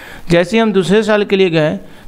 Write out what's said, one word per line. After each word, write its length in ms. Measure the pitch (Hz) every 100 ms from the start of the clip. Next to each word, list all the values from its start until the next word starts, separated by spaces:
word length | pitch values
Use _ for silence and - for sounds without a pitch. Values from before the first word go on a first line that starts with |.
| - - -
जैसे 260 | 170 180 220
ही 40 |
हम 100 | 226
दूसरे 300 | 190 165 208
साल 220 | 214 214
के 120 | 202 196
लिए 140 | 190
गए 280 | 160 151 190 - -